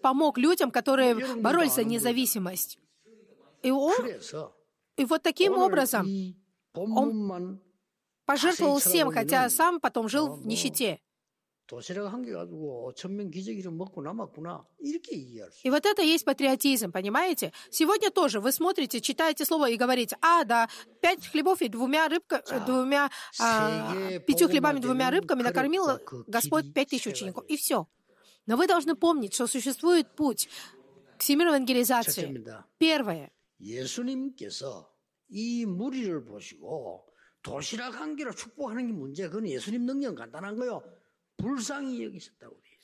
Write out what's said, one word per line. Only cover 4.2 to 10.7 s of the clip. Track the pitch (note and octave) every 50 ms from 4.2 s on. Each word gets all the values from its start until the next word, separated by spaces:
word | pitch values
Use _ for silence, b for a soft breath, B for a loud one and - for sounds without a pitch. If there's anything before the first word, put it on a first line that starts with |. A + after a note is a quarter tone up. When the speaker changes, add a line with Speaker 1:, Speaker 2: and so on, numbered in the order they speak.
| - - - D#3 - - - _ _ _ _ _ _ _ _
Speaker 1:
и | - C4+
вот | A3+ D#4+ D#4 -
таким | E4+ - - F#4 G4+ -
Speaker 2:
오늘 | F#4 F#4
Speaker 1:
образом | G4 F#4 D4 C4 B3+ B3+ G#3 F#3+
Speaker 2:
이 | G3 G3 F#3+ F#3 F#3 F3+ - _ _ _ _ _ _ -
Speaker 1:
он | E3+ F#3+ A3 A3
Speaker 2:
본문만 | B3+ C#4 C#4+ A3 G#3+ G#3 G3 F3+ F3 F3+ F#3 G3 F#3+ _ _ _ _ _ _ _ _ _ _ _ _ _
Speaker 1:
пожертвовал | - C#4+ C4 C#4 F4+ F4 - E4+ C#4+ C#4+
Speaker 2:
자세히 | C#4+ C#4 -
Speaker 1:
всем, | - E4+ D4+ C4
хотя | - A#3+ A3 - D4 C4 B3+
Speaker 2:
찾아보면은 | A#3+
Speaker 1:
сам | - - D#4+ F4+ F4 D4+
потом | - B3+ - A#3+ A3+ G#3
жил | A3+ D4 D#4
в | C4+ -
Speaker 2:
어, |
뭐 | - -
Speaker 1:
нищете. | G#3+ A3+ F3+ - C4